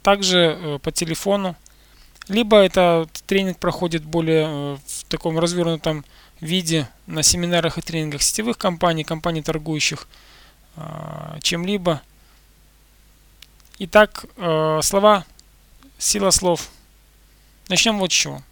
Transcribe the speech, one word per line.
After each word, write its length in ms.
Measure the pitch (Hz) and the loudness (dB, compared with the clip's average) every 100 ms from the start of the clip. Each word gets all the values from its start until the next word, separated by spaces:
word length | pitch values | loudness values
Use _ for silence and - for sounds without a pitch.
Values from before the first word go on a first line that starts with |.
также, 360 | - 202 190 180 | 2 2 2 4
э, 420 | 170 156 165 143 | 4 0 -6 -6
по 120 | - | -4
телефону. 640 | - 160 160 196 202 190 165 - - _ - - - - | -4 -4 -4 0 0 -2 -6 -18 -20 _ -20 -20 -20 -4
Либо 300 | 196 220 214 | -2 6 6
этот 540 | 190 190 180 165 160 - - | 6 6 4 4 0 -10 -2
тренинг 320 | 196 190 175 | 0 0 -2
проходит 440 | 180 165 180 165 | -4 -2 -2 -4
более, 420 | 151 170 160 160 156 | -2 -2 2 2 2
э, 300 | 147 143 139 - | -2 -6 -8 -10
в 180 | - - | -14 -8
таком 320 | 160 175 160 | -6 -2 0
развернутом 680 | 170 175 170 160 160 151 - - - - | 0 0 -2 0 -2 -4 -8 -20 -20 -14
виде 460 | 160 185 160 160 131 - - | -4 -2 0 -2 -2 -10 -8
на 160 | 160 | 0
семинарах 560 | 147 180 175 175 165 - | 0 0 0 2 0 -4
и 40 | |
тренингах 400 | - 165 156 143 | -6 -6 -6 -2
сетевых 360 | - - 220 226 | -2 -2 -4 -2
компаний, 460 | 196 170 175 160 | -2 0 0 0
компаний, 380 | 151 160 170 160 | -4 -4 -2 -2
торгующих, 640 | 151 156 156 156 - 151 - - - - - _ _ - | -4 -6 -4 -2 -2 -4 -14 -20 -20 -20 -20 _ _ -14
а, 600 | - 50 50 - - - | -12 -10 -12 -12 -12 -6
чем-либо. 600 | - 170 180 208 175 147 - _ - - _ _ _ _ _ _ _ _ _ _ - _ - - | -4 -2 -2 0 0 -2 -6 _ -20 -20 _ _ _ _ _ _ _ _ _ _ -20 _ -20 -12
Итак, 460 | 180 208 214 - - - | 4 4 4 -2 -18 -8
э, 420 | 175 156 156 156 | -2 0 0 0
слова, 440 | - 196 208 202 - - _ _ _ - 269 _ | 0 4 4 4 0 -20 _ _ _ -20 -20 _
сила 340 | - 208 196 | -4 0 2
слов. 380 | 175 185 165 - - _ _ _ _ _ _ _ _ - | 2 2 -2 -6 -18 _ _ _ _ _ _ _ _ -2
Начнём 320 | 180 233 208 | 0 2 0
вот 120 | 185 | 0
с 40 | - | 0
чего. 260 | 151 139 - | -2 -8 -16